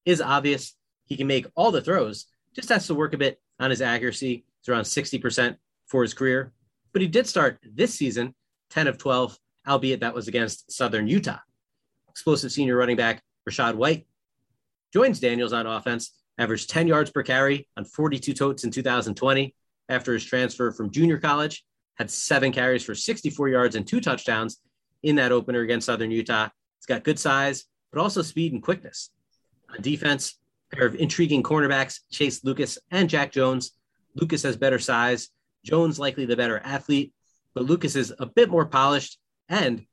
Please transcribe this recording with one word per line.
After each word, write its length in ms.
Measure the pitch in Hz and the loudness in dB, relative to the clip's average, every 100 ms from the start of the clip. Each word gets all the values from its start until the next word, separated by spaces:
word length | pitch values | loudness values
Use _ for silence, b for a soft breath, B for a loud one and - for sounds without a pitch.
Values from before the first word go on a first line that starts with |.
| - | 0
is 140 | 170 | 2
obvious. 540 | 123 143 143 139 - - _ _ - | 2 0 2 -2 -4 -18 _ _ -10
He 120 | - | -4
can 100 | 135 | 0
make 200 | 135 120 - | 0 -2 0
all 160 | 220 | 2
the 100 | 156 | 2
throws, 440 | 147 185 110 104 - _ _ - | 0 0 0 -6 -16 _ _ -8
just 140 | - | 0
has 180 | 220 - | 0 0
to 80 | 147 | -2
work 180 | 151 | -2
a 40 | 147 | 0
bit 220 | 139 - _ - | -2 -2 _ -4
on 100 | 131 | -2
his 120 | 120 | 0
accuracy. 640 | 127 120 120 - 131 120 - _ | 0 0 -2 -4 -4 -6 -8 _
It's 100 | - | -2
around 160 | 120 107 | -2 -2
sixty 340 | - 139 131 | -4 -4 -4
percent 380 | 123 113 123 117 _ _ _ | -2 0 0 -2 _ _ _
for 160 | 135 | 0
his 120 | 117 - | 0 0
career, 380 | 131 127 135 - _ _ _ | 0 0 -4 -12 _ _ _
but 100 | 202 | -2
he 40 | 185 | 2
did 200 | 208 254 | 2 2
start 320 | 185 143 - | 2 2 0
this 300 | 113 107 233 | -8 -2 -2
season, 400 | - 139 113 123 - _ _ _ | 0 -4 -2 -4 -8 _ _ _
ten 160 | - 147 | 0 0
of 100 | 120 | 0
twelve, 400 | 139 127 123 - _ _ - | 0 0 0 -6 _ _ 0
albeit 320 | 139 131 127 | 0 2 0
that 160 | 117 120 | -2 -4
was 120 | 107 | -4
against 440 | 117 113 - - | -2 -2 -4 -10
Southern 360 | - 120 107 104 | -4 -2 0 2
Utah. 300 | 190 135 - - _ _ _ _ _ _ | 0 0 -6 -12 _ _ _ _ _ _
Explosive 420 | - - 151 139 | -6 0 0 0
senior 240 | 147 135 123 | -2 0 2
running 220 | 123 120 | 2 2
back 260 | 117 110 _ _ - | 0 -2 _ _ -8
Rachaad 260 | - 120 110 | -2 0 2
White 300 | 135 160 - _ _ _ _ _ _ _ _ | 0 0 -6 _ _ _ _ _ _ _ _
joins 280 | 196 262 185 | 2 4 4
Daniels 320 | 123 120 120 | 0 0 0
on 120 | 117 113 | -2 -2
offense, 460 | 110 123 117 - _ _ - | -4 -4 -4 -6 _ _ -4
averaged 320 | 117 110 - | -2 -2 -2
ten 180 | 160 165 | 0 4
yards 220 | 151 147 | 4 2
per 140 | 147 | -2
carry 460 | 127 131 139 143 - - | 0 2 2 0 -4 -12
on 80 | - | -10
forty-two 480 | - 151 135 - | -2 -2 -2 -4
totes 320 | 131 139 135 117 | -2 -2 -2 -4
in 60 | |
two 120 | 123 | -4
thousand 320 | 127 120 110 98 | -2 0 -2 0
twenty 400 | 131 135 135 - _ _ - | 2 2 0 -6 _ _ -6
after 240 | 127 123 | -4 -2
his 100 | 117 | -4
transfer 480 | - 127 123 - 120 | -2 -2 -2 -2 -4
from 200 | 107 107 | -4 -4
junior 260 | 117 165 156 | 2 2 2
college, 480 | 156 147 151 - _ _ _ - | 0 0 -2 -6 _ _ _ -10
had 160 | 110 | -8
seven 400 | - - 143 131 | -4 0 2 2
carries 320 | 127 123 127 | 2 2 0
for 120 | - 107 | -2 -6
sixty-four 540 | - 226 151 143 139 | -4 -4 -4 -2 2
yards 260 | 127 123 110 | 4 2 0
and 120 | 98 | -2
two 140 | 240 | -2
touchdowns 600 | 170 123 - 110 110 - _ _ _ _ | 0 -2 -2 -2 -2 -8 _ _ _ _
in 120 | 151 147 | 0 4
that 160 | 123 | 4
opener 300 | 123 101 120 | 2 2 -2
against 240 | 117 120 110 | 0 0 0
Southern 260 | 117 113 | -2 0
Utah. 360 | 113 110 113 110 - _ _ | -2 0 0 -2 -6 _ _
He's 60 | - | -4
got 180 | 120 | -2
good 160 | 147 151 | 0 0
size, 460 | 156 135 139 135 - _ _ | 2 2 0 -4 -10 _ _
but 100 | 147 | -2
also 200 | 202 202 | 0 0
speed 320 | 160 - 165 | -4 -2 -2
and 100 | 120 | -2
quickness. 460 | - 185 - - - _ _ _ _ _ _ | -4 -4 -6 -16 -18 _ _ _ _ _ _
On 120 | - | -8
defense, 560 | 113 151 151 139 - - _ _ _ | -4 -2 0 0 -4 -12 _ _ _
a 40 | 131 | 0
pair 100 | 123 | 0
of 100 | - | 2
intriguing 480 | 156 - 165 143 | -2 2 2 2
cornerbacks, 560 | - 151 139 135 135 - _ | 2 2 2 0 -2 -8 _
Chase 320 | - 143 127 | -4 -4 -4
Lucas 340 | 131 131 135 - - | -4 -4 -4 -8 -4
and 180 | 180 175 | 0 2
Jack 220 | 156 139 | 2 0
Jones. 400 | 139 131 131 123 _ _ _ _ - | 2 2 0 -4 _ _ _ _ -4
Lucas 280 | 160 156 | -2 0
has 120 | 143 113 | -2 0
better 220 | 135 127 | 2 2
size. 500 | - 120 120 123 - _ _ _ | 0 0 2 0 -4 _ _ _
Jones 360 | - 160 165 156 | -2 2 2 0
likely 260 | 143 135 127 | -4 -2 0
the 100 | 120 | 0
better 240 | 120 110 | 0 -2
athlete, 540 | - 139 - 143 143 _ _ _ _ | -4 -6 0 0 0 _ _ _ _
but 100 | - | -4
Lucas 320 | 127 170 156 135 | 0 0 0 -2
is 180 | 110 - | -4 -6
a 60 | 120 | -2
bit 240 | - 233 | 4 4
more 160 | 170 156 | 4 2
polished 540 | 135 139 143 - - _ _ - | 4 4 2 -2 -14 _ _ -4
and 380 | 190 147 113 - | -2 0 -2 -8